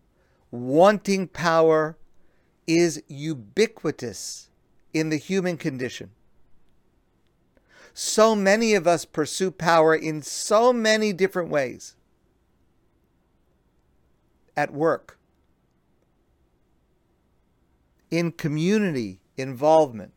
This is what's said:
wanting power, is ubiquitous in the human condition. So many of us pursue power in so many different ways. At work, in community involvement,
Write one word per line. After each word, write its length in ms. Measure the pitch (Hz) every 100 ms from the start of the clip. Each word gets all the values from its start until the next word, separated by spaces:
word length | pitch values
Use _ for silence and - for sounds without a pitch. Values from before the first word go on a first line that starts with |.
| _ _ _ _ _
wanting 800 | 120 123 147 190 208 - 196 180
power, 680 | - 170 165 160 156 156 165 - - _ _ _ _ -
is 380 | 165 175 151 -
ubiquitous 1400 | 139 156 143 101 - 220 - 160 139 120 95 - - - _ _ _ _
in 160 | 156 160
the 80 | 156
human 400 | - 190 180 165
condition. 540 | 160 131 123 - 98 _ _ _ _ - _ _ _ _ _ _ _ _ _ _ _ _ -
So 400 | - - - 220
many 420 | 220 190 214 233 202
of 120 | 160
us 160 | 165
pursue 480 | - - 147 - 185
power 420 | - 165 165 160
in 280 | 160 156 156
so 500 | 135 - - 214 247
many 400 | 247 220 214 214
different 380 | 180 190 185 160
ways. 480 | 151 127 113 - _ _ _ _ _ _ _ _ _ _ _ _ _ _ _ _ _ _ _ _ _ _ _ _ _ _ -
At 160 | 147
work, 460 | 139 160 139 - _ _ _ _ _ _ _ _ _ _ _ _ _ _ _ _ _ _ _ _ _ _ _ _ _ _ _ _ _ _
in 220 | 165 170
community 880 | - 156 151 170 214 202 139 104 92 _ -
involvement, 800 | 135 123 151 160 147 110 95